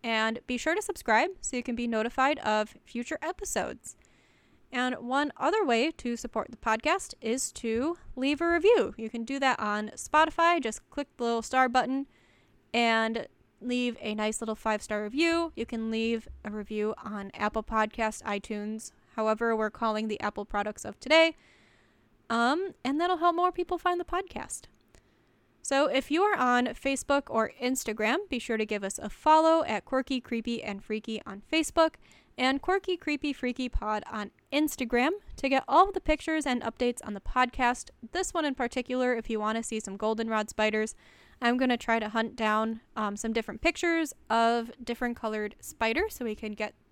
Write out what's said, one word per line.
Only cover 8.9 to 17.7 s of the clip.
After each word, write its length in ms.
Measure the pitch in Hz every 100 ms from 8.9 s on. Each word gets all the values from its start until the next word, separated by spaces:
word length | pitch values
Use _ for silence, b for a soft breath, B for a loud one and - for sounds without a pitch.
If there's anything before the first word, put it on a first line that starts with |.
| 208
You 120 | 226
can 140 | 233
do 160 | 226 277
that 200 | 269 -
on 300 | 208 208 214 -
Spotify. 680 | - 302 320 - 330 339
Just 260 | 240 - _
click 180 | - 285 -
the 60 |
little 180 | 233 233
star 260 | 226 262 254
button 360 | 254 226 269 277 b b b b b _
and 540 | 233 233 226 226 220 - _ _ _
leave 360 | 247 247 247 233
a 120 | 220
nice 280 | 214 214 220
little 140 | 220 214
five-star 460 | 220 214 - 208
review. 520 | 208 262 330 330 330 -
You 100 | 233
can 240 | 226 226
leave 380 | 226 226 226 - -
a 80 | 214
review 420 | 214 202 214 208 -
on 300 | - 208 196
Apple 300 | - 214 226
Podcasts, 580 | 214